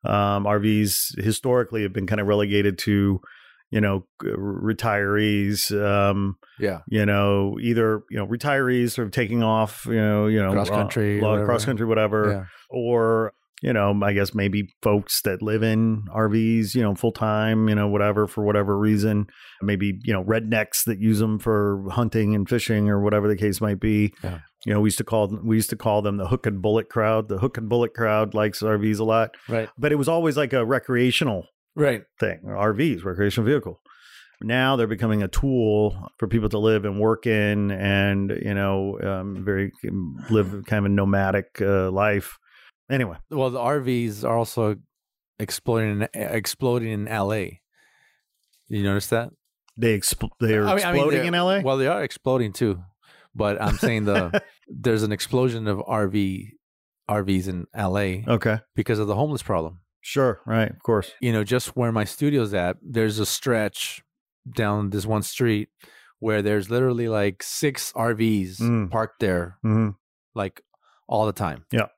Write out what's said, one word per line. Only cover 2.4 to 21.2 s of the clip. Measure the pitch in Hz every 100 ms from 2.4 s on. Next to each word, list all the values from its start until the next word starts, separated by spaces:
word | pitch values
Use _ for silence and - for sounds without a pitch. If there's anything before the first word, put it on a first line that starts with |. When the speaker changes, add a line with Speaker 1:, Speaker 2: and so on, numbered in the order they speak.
| 104 101 101 92
Speaker 1:
to, | - 101 98 95 - - - _ _
you | 107
know, | 104 98 - _
g-, | -
retirees, | - 101 98 107 107 117 101 101 104 107 104 101 104 - 104
um, | 101 101 101 98 98 95 _ -
Speaker 2:
Yeah. | 101 87 -
Speaker 1:
you | 110 101
know, | 101 101 101 98 104
either, | 117 117 110 110 -
you | 113
know, | 98
retirees | 117 147 139 127 123 120
sort | - 110
of |
taking | 110 110 120
off, | 113 110 107 - -
you | 113
know, | 107 104 107
you | 110
know, | 95
Speaker 2:
Cross | 101 101
Speaker 1:
uh, |
Speaker 2:
country, | 104 101 - 104 104
Speaker 1:
lo-, | 107
Speaker 2:
whatever. | 104 107
Speaker 1:
cross | 117
country, | 135 113 113
whatever, | 110 107 107 107
Speaker 2:
Yeah. | 101 92 - -
Speaker 1:
or, | 123 120 120 113 113 110 _ _ -
you | -
know, | 113 101 101
I | 101
guess | 101 98 107
maybe | 101 101 98 _
folks | 110 104 - -
that | - 92
live | 107 107
in | 113 110 113 110 104
R | 107 110
Vs, | 110 113 113 104 127
you |
know, | 107
full | 95 117
time, | - 110 107 110 110 110
you |
know, | 104 104
whatever, | 101 104 104 104
for | -
whatever | 104 104 101 101
reason, | 107 107 107 104 101 - - -
maybe, | 98 101 101 95
you | 117
know, | 101
rednecks | 92 110 110 113 107 - -
that | 101
use | 110 107